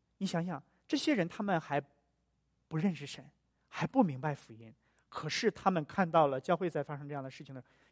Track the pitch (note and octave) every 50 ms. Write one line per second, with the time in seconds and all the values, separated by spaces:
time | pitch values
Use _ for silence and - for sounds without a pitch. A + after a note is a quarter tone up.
0 | _ _ _ - G3 F#3 - E3 E3+ F#3 D#3 C3+ - _ _ _ _ - D#4 C4+
1 | - D#4+ C#4+ G3+ E3 E3+ - - G#3 G3+ F3+ D#3+ - - C#3 C#3+ C#3 _ _ _
2 | _ _ _ _ _ _ _ _ _ _ _ _ _ - D#3+ D#3 F3+ G3 D#3+ C3+
3 | C#3+ - - - C3+ - _ _ _ _ _ _ _ _ - - - - - C4+
4 | A3 D#3 C3 B2+ D#3 D3+ C#3 - - - A2 A2 A2+ A2+ - _ _ _ _ _
5 | _ - - - - D3+ - - A#3+ G3+ - - - F#3+ F#3 E3 C#3+ - - G3+
6 | F#3 E3 E3+ E3 D3+ C#3 C3 C3 - - F3 - F#3+ E3 - D3+ C#3 - D3 C#3
7 | C#3+ C#3+ D3 C#3 C3 C3+ - - D3 - C3+ B2+ - _ _ _ _ _